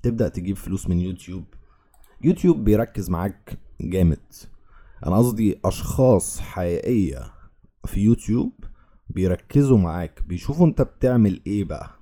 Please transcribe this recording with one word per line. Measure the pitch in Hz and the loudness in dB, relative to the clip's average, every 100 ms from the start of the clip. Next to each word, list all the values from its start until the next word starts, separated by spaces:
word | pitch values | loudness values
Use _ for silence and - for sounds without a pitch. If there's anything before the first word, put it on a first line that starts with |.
تبدأ | 120 113 101 | -4 -2 -2
تجيب | - 90 95 | -2 -6 -6
فلوس | - 95 - | -6 -6 -2
من | 87 | -2
يوتيوب؟ | 90 92 - 92 85 - _ _ _ _ - - | -2 -8 -12 -14 -14 -20 _ _ _ _ -20 -2
يوتيوب | 156 - 180 151 | 0 2 2 2
بيركز | 104 107 117 - 90 | 2 2 0 -6 -4
معاك | 85 95 - - - - - | -2 -4 -8 -16 -18 -18 -12
جامد. | - 92 87 71 - - - - _ - - - - | -4 2 2 2 -6 -20 -20 -20 _ -20 -20 -10 -2
أنا | 92 | 2
قصدي | 123 107 107 - | 2 2 -2 0
أشخاص | 101 - - - 127 98 - - | -4 -4 -6 2 4 4 0 -10
حقيقية | - - 87 87 - 120 87 64 - - - _ _ _ | -10 -6 -4 -4 -2 0 0 -4 -14 -20 -20 _ _ _
في | - 98 | -8 0
يوتيوب | 104 120 - 117 233 - - - _ _ - | 2 2 0 -4 -4 -8 -20 -20 _ _ -10
بيركزوا | - 92 90 _ 143 139 117 | -2 -2 -2 _ 2 4 4
معاك، | 85 85 82 - | 4 -2 -8 -8
بيشوفوا | - 87 - 156 170 | -8 -6 -6 2 2
أنت | - | 4
بتعمل | 127 - 127 123 104 92 - | -2 0 2 4 4 2 -4
إيه | 104 | -4
بقى. | 85 78 - - | -4 -8 -14 -20